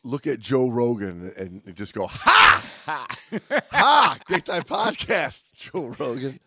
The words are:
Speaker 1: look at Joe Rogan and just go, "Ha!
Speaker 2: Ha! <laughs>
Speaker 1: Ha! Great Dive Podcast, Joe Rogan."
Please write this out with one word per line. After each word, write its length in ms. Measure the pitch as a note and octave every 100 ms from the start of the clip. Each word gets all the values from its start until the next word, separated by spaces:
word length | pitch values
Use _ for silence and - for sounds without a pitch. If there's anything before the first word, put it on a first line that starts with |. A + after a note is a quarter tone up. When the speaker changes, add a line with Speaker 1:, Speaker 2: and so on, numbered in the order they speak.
Speaker 1:
look 240 | B2 C#3+ D#3
at 120 | A#2+
Joe 280 | A2 C3 B2+
Rogan 640 | A#2+ A#2+ A2+ G2 F2 F2+ G2
and 380 | F#2+ F2+ - E2+
just 180 | G#2
go, 140 | G#2+ F#2
"Ha! 580 | - - - - - - - -
Speaker 2:
Ha! 220 | D3 B2 - -
<laughs> 300 | A3+ - C#4 -
Speaker 1:
Ha! 460 | C4+ B3 D4 G#3 - -
Great 200 | F3+ -
Dive 200 | F3 -
Podcast, 880 | G#3 G#3+ - - G3+ C#3 - _
Joe 420 | - - F#3+ C3 A2+
Rogan." 400 | C#3+ A#2+ C3+ C3